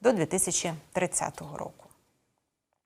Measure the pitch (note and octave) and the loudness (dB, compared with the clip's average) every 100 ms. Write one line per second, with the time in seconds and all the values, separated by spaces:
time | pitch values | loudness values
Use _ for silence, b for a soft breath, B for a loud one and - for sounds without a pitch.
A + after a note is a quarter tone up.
0 | A#3 G#3 D#3 F#3 F#3 - F3 D#3+ - F3+ | 4 4 2 0 0 0 -2 -6 -4 -2
1 | F3 - D#3+ - D#3 - - - - _ | 0 0 -4 -6 -12 -10 -10 -14 -20 _
2 | _ _ _ _ _ _ _ _ | _ _ _ _ _ _ _ _